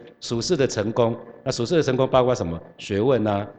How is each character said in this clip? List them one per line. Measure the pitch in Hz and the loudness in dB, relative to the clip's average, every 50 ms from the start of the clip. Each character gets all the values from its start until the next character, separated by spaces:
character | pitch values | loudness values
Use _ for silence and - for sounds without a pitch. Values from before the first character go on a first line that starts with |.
| - - - _ | -20 -20 -20 _
属 | - - 120 117 | -8 -6 -4 -4
世 | 113 - 185 | -2 0 0
的 | 135 135 | 2 0
成 | 123 - 113 101 110 107 | 0 0 0 -2 -2 2
功。 | - 117 113 117 - - - - - - | 2 2 2 2 -4 -10 -16 -18 -10 -6
那 | - | -6
属 | - - 117 | -4 -4 -2
世 | 113 175 | 0 2
的 | 160 139 | 2 2
成 | - 131 | 2 2
功 | 127 131 | 0 2
包 | 131 - 131 123 | 2 4 4 4
括 | 127 123 | 4 2
什 | 113 107 | 0 -2
么？ | 82 82 82 - - - | -4 -6 -8 -10 -14 -20
学 | - - - 101 98 | -14 -8 -4 -2 0
问 | 110 135 135 113 107 | 2 2 2 2 2
啊、 | 107 101 101 104 107 - | 0 0 -2 -2 -6 -12